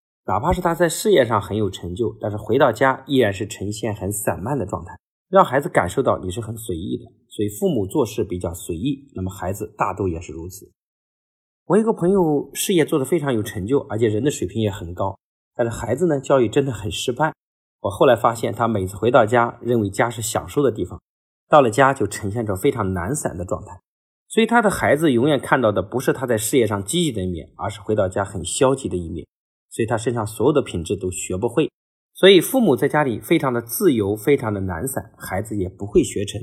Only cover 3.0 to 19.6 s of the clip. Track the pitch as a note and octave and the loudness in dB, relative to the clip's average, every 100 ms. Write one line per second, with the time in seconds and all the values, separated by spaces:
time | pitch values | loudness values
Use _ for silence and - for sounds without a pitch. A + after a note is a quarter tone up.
3 | - C3+ A2 G2 G2 - G2+ G#2+ A#2 G#2 | 0 2 2 0 -6 -6 -8 -6 -6 -4
4 | F#2+ G#2 - E2+ G2 C#3+ F#2+ E2+ F2 - | -6 -4 -4 -4 -4 -4 -4 -6 -8 -16
5 | _ _ _ F#3+ F#3 C3 C#3+ - A2+ - | _ _ _ 4 4 2 0 0 0 0
6 | B2 G#2 F#2 F#2 A2 A2+ - E2+ G#2 B2 | 0 0 -2 -6 -8 -8 -8 -8 -6 -8
7 | A2+ _ _ - G#2 - G3 C3 F#2+ D#3+ | -8 _ _ -4 -4 0 0 0 0 0
8 | A#2 - F#2+ F2+ F#2 F2 - E2 C3 - | 0 -2 -4 -4 -6 -8 -8 -4 -4 -4
9 | - - F#2 - F2+ G#2+ G#2 - A2 F#2+ | -8 -8 -8 -6 -6 -6 -8 -4 -4 -2
10 | G2 E2 - E2 E2+ - - _ _ _ | -2 -4 -8 -12 -14 -16 -20 _ _ _
11 | _ _ _ _ _ _ - F#3 A3 G#3+ | _ _ _ _ _ _ 0 2 2 0
12 | E3+ G3 E3 D3 - - - F3+ C#3 D#3+ | 2 4 4 2 -2 -6 0 2 2 0
13 | C3 F3 C#3+ A#2 G#2 G2 F#2+ C#3+ - G#2 | 0 0 0 -2 -2 -6 -2 -2 -2 0
14 | A#2 G#2+ C3 - F#2+ A2+ G#2+ G2 E2 F2+ | 2 2 0 -2 -4 -2 -2 -2 -8 -6
15 | G2 - _ _ _ - A#2 A#2 A2+ C3 | -6 -8 _ _ _ -4 -2 -2 -4 0
16 | F3 C#3+ B2+ C#3 A#2 C3 C3+ A2+ F2 - | 0 0 2 4 4 2 0 -2 -6 -6
17 | - B2 D3+ - _ _ _ _ G#2 - | -4 -2 -2 -4 _ _ _ _ -6 2
18 | D3+ A2+ B2 A#2 A#2+ A2+ A#2 G#2+ F#2 - | 4 6 2 0 -4 -2 -2 0 -4 -2
19 | A2 C3 G#2+ A#2+ A#2+ - | 2 4 4 4 2 -2